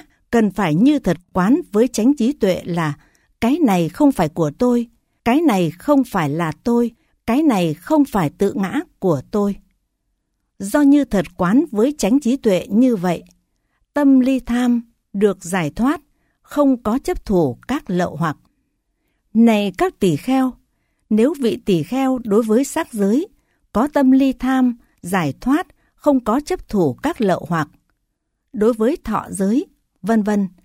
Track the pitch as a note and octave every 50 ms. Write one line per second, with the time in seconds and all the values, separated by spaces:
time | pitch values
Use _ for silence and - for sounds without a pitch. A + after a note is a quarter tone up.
0 | - _ _ _ _ _ - A#3 A3 G3+ - - G#3 E3 D3+ E3 A3+ C#4+ D4+ C#4
1 | - G3 E3 - - _ - F#3+ F3+ G3+ C4 F4 D4+ - - G#3 A#3+ B3+ - -
2 | G#3 C4 D4 - A3 A#3+ D4 - - F#3+ F3+ - - F#3 E3+ F3 E3 D3+ C#3+ -
3 | _ _ _ _ _ _ _ _ - A#3 C#4 F4 E4 A#3 F#3+ F3+ E3+ D#3 - -
4 | D4+ C#4 C4 - F3+ D3+ - E3+ E3 D3 - - B3 B3 A#3+ A#3+ A#3 A#3 _ _
5 | _ _ _ _ - A3+ A#3+ D4+ F4 D4 G#3+ F#3+ F3 D#3 - - - - D4 C#4
6 | B3+ - - - C4 C#3+ C#3+ E3 F3 D#3+ D3+ - - A#3+ A#3 A#3+ A#3+ A3+ - _
7 | _ _ _ _ _ - A3+ C#4 E4 D4+ A#3 F#3+ F3 E3 D3 - - - D#4 D4+
8 | C#4 - - G#3+ - C#3+ - - G3 G3 - - G3 F#3 - C#4+ F4+ - _ _
9 | - F#3 D#3+ C3 - - - G#3+ G3+ G3+ G3 - - _ _ _ _ _ _ _
10 | _ _ _ _ _ _ _ _ _ _ _ - G3 G3 G#3+ D4 D4 C#4 C#4+ D4
11 | C#4 - - G3 E3+ - _ - F#3 F3 G#3 C4+ F4 D4+ - G3+ A3 C#4+ D4 -
12 | - F#3+ A#3+ C#4+ - A3+ C4 C#4 - A3+ F#3 E3+ - - G3 G#3+ C4 B3+ A#3+ F#3+
13 | E3 F#3 E3 - - _ _ _ _ _ _ _ _ _ _ _ _ _ - C#4+
14 | D4 C#4 C4+ C4 B3 C4 C4+ B3+ A#3+ - A#3 A#3+ B3+ B3 A#3+ A#3 A#3 _ _ _
15 | _ _ - G3 G#3 G#3 F#3 - - E3 F#3 F#3+ E3 D3 D3 - A3+ C4 D#4+ F4+
16 | _ _ _ _ _ _ _ _ _ - - D4 D4 C#4 C4 A#3+ - G#3+ A3 C#4
17 | - - F4+ - - - G#3 F3+ E3 C3 A#2+ - _ - A#3+ D#4 - - F#3 F3
18 | F3 - - C#3 E3+ D#3+ C#3+ - _ _ _ _ _ _ _ _ _ _ _ _
19 | _ _ _ _ _ _ - A3 A#3 A#3 A3 G#3 G3+ G3 F3+ - E4+ F#4 - _
20 | - F#3 D3+ C#3 - - C4 C4+ C4 B3+ A#3+ - _ _ _ _ _ _ _ _
21 | _ - G#3+ G#3+ A#3 C#4+ E4+ C#4 C4+ A3+ - A#3+ - - F#3+ E3 C#3+ - B3 C4+
22 | C4+ C4 C4 B3+ A3+ A3 G3 G#3+ B3 G#3+ G#3+ A#3+ C#4 - - D#4+ E4 - - G#3+
23 | G3+ G3 G#3+ C#4 F#4 - _ _ _ _ _ _ _ _ - G3+ B3 D4+ - D4
24 | C#4 C4 C4 C4 C#4 C4+ B3+ - - B3+ C4 C4 B3+ B3 A#3 A#3+ _ _ _ _
25 | - F3 F#3+ F#3+ E3 C#3 - - - B3 C#4 E4 F#4 - _ _ _ _ _ _
26 | - D4 C#4+ C4 A#3 - G#3+ C#4+ D4 - F4+ F#4 - - - G3+ F3 C#3+ A#2+ -
27 | - C#4 F4 - A#3 F#3+ E3+ - - D3 E3+ E3 D3 - _ _ _ _ _ _
28 | _ _ _ _ _ _ _ _ _ _ - A3 G#3 A3+ B3+ G#3+ A3 A#3+ E4 -
29 | - - G#3+ F3 - - F3+ F3+ F#3+ G3 A3 C#4 G4 - _ _ _ _ _ _
30 | - F#3 A3+ A3 G3+ G#3 G#3 G#3 G3+ F#3 - _